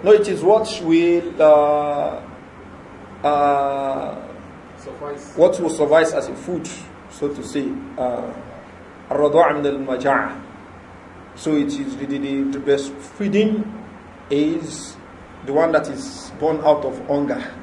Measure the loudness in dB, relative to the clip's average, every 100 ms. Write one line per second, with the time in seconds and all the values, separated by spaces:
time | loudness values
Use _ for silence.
0 | 8 6 6 0 4 4 2 -6 2 4
1 | 4 2 0 4 6 8 6 2 0 -2
2 | -4 -6 -14 -18 -20 -20 -20 -20 -20 -20
3 | -20 -4 0 2 2 2 0 -2 -4 -4
4 | -6 -10 -14 -16 -18 -20 -20 -18 -16 -12
5 | -12 -12 -10 4 4 4 -2 0 4 6
6 | 4 -2 -6 -10 -6 -8 -8 -14 -16 -20
7 | -20 -6 -6 -6 -6 -6 -4 -6 -10 -6
8 | -4 -4 -8 -12 -16 -18 -20 -20 -20 -20
9 | -4 2 4 6 4 2 -2 -2 -4 -2
10 | 2 2 0 -8 -16 -20 -20 -20 -20 -20
11 | -20 -20 -20 -8 0 0 0 -2 -6 -6
12 | -6 -4 -2 -2 -2 -2 0 0 0 -12
13 | -18 -6 0 2 2 0 -4 -10 -16 -20
14 | -20 -20 -2 0 2 -2 -6 -12 -14 -18
15 | -20 -20 -20 -14 -2 2 4 2 0 -8
16 | -10 -14 -16 -4 -2 2 4 4 0 -6
17 | -2 -2 0 -4 -8 -14